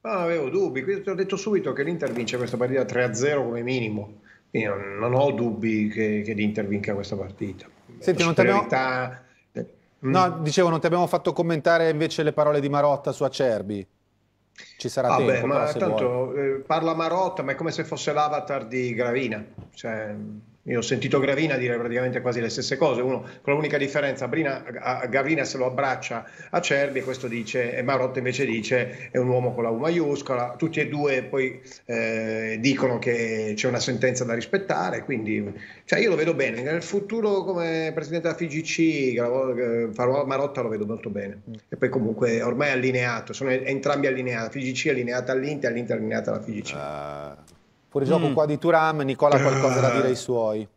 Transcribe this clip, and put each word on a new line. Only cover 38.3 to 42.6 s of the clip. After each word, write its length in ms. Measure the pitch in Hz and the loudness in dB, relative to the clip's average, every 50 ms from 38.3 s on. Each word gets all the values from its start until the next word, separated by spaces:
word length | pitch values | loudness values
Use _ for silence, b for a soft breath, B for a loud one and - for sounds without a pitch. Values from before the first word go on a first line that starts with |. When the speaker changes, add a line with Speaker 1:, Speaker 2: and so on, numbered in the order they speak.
| 160 165 | -2 -2
Speaker 1:
F 60 | 175 | -4
G 140 | 156 135 156 | -4 -2 -4
C, 540 | 160 - - - 165 160 151 143 135 127 117 | -4 -2 0 2 4 4 4 2 0 2 2
che 60 | 117 | 2
la 80 | 120 120 | 2 2
vo-, 260 | 123 135 131 131 120 | 2 2 0 0 0
che 340 | 120 127 117 117 117 117 110 | 0 0 0 2 0 0 -2
farò 340 | 104 117 123 123 131 143 139 | -2 0 2 2 4 2 2
Marotta 340 | 135 135 135 143 143 139 135 | 0 0 0 0 -2 -2 -4
lo 80 | 120 110 | -2 -2
vedo 160 | 110 104 107 | -2 -2 -2
molto 240 | 104 113 110 - 113 | -4 -4 -6 -6 -6
bene, 320 | 101 101 101 98 101 - - - | -6 -6 -6 -6 -10 -12 -14 -14
Speaker 2:
Mm. 60 | 113 110 _ _ | -16 -16 _ _
Speaker 1:
e 60 | - | -4
poi 120 | - 131 123 | -2 -2 0
comunque 540 | 127 135 110 113 110 107 127 120 113 113 | 2 0 0 0 0 0 0 2 2 2
ormai 260 | 113 120 113 123 | 0 0 0 2